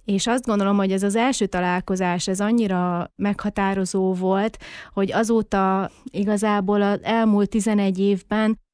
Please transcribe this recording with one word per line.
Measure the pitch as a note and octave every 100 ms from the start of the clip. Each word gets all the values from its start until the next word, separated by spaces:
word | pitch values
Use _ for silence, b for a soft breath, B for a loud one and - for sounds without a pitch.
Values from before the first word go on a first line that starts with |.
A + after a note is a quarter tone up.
| -
És | G3 A#3
azt | B3 B3
gondolom, | G#3 G3 G3+
hogy | G3
ez | F#3+
az | G3+ G#3
első | B3 C4 G3
találkozás, | F3+ F3+ F3+ - F#3+ F#3 F3 F3
ez | F#3+
annyira | G#3 A#3 G#3+ F#3 F3+ F3 - -
meghatározó | G3+ G3+ G#3 G3+ G3 G3 F#3 G3 F#3+
volt, | F#3 F#3 F#3+ A3 - B B B
hogy | - G3
azóta | F#3+ A3+ A3+ G#3+ G3+ F#3+ F#3+ F#3+ B
igazából | - - G3+ G#3 G#3+ G#3 G3 G#3
az | G3+ G3+
elmúlt | - A3+ A3 G3+ G3+
tizenegy | A3+ G#3+ G#3 G3 F#3
évben, | G3 G3 - G#3 G#3+ A3 _